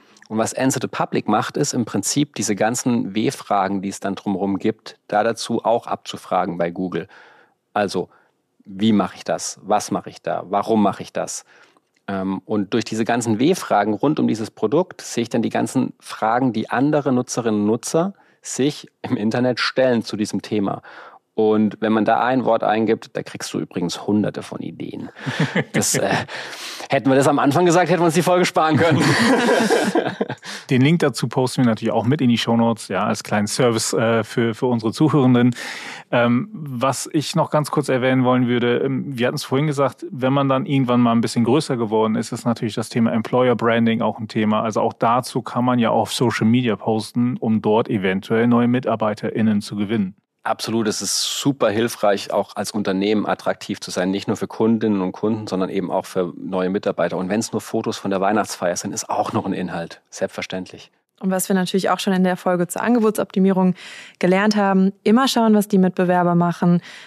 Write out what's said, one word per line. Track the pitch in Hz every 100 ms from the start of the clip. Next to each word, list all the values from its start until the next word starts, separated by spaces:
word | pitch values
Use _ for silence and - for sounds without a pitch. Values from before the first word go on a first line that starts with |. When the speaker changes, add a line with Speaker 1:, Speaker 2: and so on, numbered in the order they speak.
| _ _ _
Speaker 1:
Und | 110
was | 113
Answer | - 131 131
the | -
Public | - 165 - -
macht, | 107 - -
ist | 147
im | - 117
Prinzip | 107 - - 143 -
diese | 104
ganzen | 101 110 120 - 120 101 101
W-Fragen, | 123 131 - 104 95 98
die | 95
es | 95
dann | 98 95
drumherum | - 95 98 98
gibt, | 107 110 - - _
da | 104
dazu | 107 117 - 113
auch | 107 113 -
abzufragen | 101 - - - 92 92 87
bei | 87
Google. | 87 92 78 - - - - _ _ _
Also, | - 101 95 87 _ _ _ _ _ -
wie | 95 110
mache | 104 90 -
ich |
das? | - 85 - -
Was | 92 104 -
mache | 95 87
ich | -
da? | - 85 85
Warum | 101 - 110
mache | 101 -
ich | -
das? | - 82 - - _ _ _ _ _ -
Ähm, | 98 95 95
und | - 107 98
durch | 120
diese | 104 110 113
ganzen | 120 117 107
W-Fragen | 139 185 - 107 104
rund | 104 143 151
um | 123
dieses | 113 110
Produkt | - 110 143 180 -
sehe | - -
ich | 117
dann | 117
die | 113
ganzen | 117 120 135 123 -
Fragen, | - - 110 120 131
die | 113 -
andere | 113 139 151 143
Nutzerinnen | 123 123 - 117 107
und | 104
Nutzer | 117 - 160 180 196 _ _
sich | - - 139 - - _
im | 120 123
Internet | 104 123 127 123
stellen | - - 131 117
zu | - 101
diesem | 104 101
Thema. | - 107 98 - - - - - _ -
Und | 110 107 107 95
wenn | 110
man | 110
da | 107 113
ein | 117 131 113
Wort | 113
eingibt, | - 107 110 113 - -
da |
kriegst | - - -
du | 101
übrigens | - - 85 - -
hunderte | 104 101 -
von | - -
Ideen. | - - - - -
Speaker 2:
<laughs> | - - - 156 - -
Speaker 1:
Das, | - 202
äh, | - - - - - - - - - -
hätten | 139 127
wir | 135
das | 143
am | 147
Anfang | - 143 180
gesagt, | 170 175
hätten | 175
wir | 170
uns | 156
die |
Folge | 175 180 180
sparen | - 160 151
können. | 170 147 - 139 233 247 240 - 226 453
<laughs> | 302 330 - - - - - - -
Speaker 2:
Den | 127
Link | 135 170
dazu | 151 113 127
posten | - 127 -
wir | 127
natürlich | 107 113
auch | 107 107
mit | 151
in | 127
die | 117
Shownotes, | - 117 117 113 -
ja, | 92 107
als | 110
kleinen | - 107 104
Service, | - 127 113 -
äh, | - 113 113
für, | 110 - 117 107
für | 131
unsere | 120 113
Zuhörenden. | 104 156 156 127 123 120 120 - - - - -
Ähm, | 127 120 120 -
was | - 151 127 131 131 -
ich | 160 135 -
noch | 147
ganz | 156 151
kurz | - 139
erwähnen | 131 131 131
wollen | 123 127 123
würde, | 123 120 123
ähm, | 135 131 123 135
wir | 123
hatten's | 147
vorhin | - 131 156
gesagt, | 139 135 - -
wenn | 143 131
man | 139 139
dann | 135 -
irgendwann | 139 127 123
mal | 120
ein | 117
bisschen | 110 -
größer | 113 139 151 127
geworden | 113 110 110 110
ist, | 113
ist | 120 -
natürlich | 117 117
das | 101 110
Thema | 127 113
Employer | 113 110 123 127 117
Branding | 117 117 113 113
auch | 110 104
ein | 113
Thema. | - 107 107
Also | 113 107
auch | 110
dazu | - 117 120 123 131
kann | - - 123
man | 123
ja | 113
auf | 113 110
Social | - 120 107 110
Media | 120 123 104
posten, | - 110 110 - 120 131
um | 117 110
dort | 107 107 120
eventuell | 107 95 95 - 113 120
neue | 120 120
MitarbeiterInnen | 123 127 110 107 104 - - 110 104
zu | - 104
gewinnen. | 101 113 95 - _ _
Speaker 1:
Absolut, | - 110 - 117 107
es | 101
ist | 98 - - -
super | - 135 117
hilfreich, | 104 117 - 104 101 -
auch | 98 98 -
als | 101
Unternehmen | 110 104 95 104 107 78
attraktiv | 92 - 95 - 101
zu | -
sein, | 92 92
nicht | 98 -
nur | 104
für | 98
Kundinnen | - 113 113 113 101
und | 92
Kunden, | - 107 110 107
sondern | 92 92
eben | 95 90
auch | 95 -
für | - 90 -
neue | 82 92 92
Mitarbeiter. | 98 101 92 87 87
Und | 92
wenn's | 107 113
nur | 110
Fotos | - 113 113 107
von | 101
der | 98
Weihnachtsfeier | 98 107 95 - 90 87
sind, | 101
ist | 110 -
auch | 95 -
noch | 117 101
ein |
Inhalt, | 92 92 87 82 - _
selbstverständlich. | - 95 - 90 95 92 - - _ _ _
Speaker 3:
Und | 190
was | 185 185
wir | 190
natürlich | 180 196 180
auch | 185
schon | -
in | 185
der | 185 180
Folge | - 180 175
zur | -
Angebotsoptimierung | - 240 220 208 - - 190 185 185 175 - - - _
gelernt | 180 185 214 208
haben, | 196 190 190 -
immer | - 220 269
schauen, | 254 226
was | 214 208
die | 196
Mitbewerber | 185 180 180 180 175 175
machen, | 175 170 180 175 - -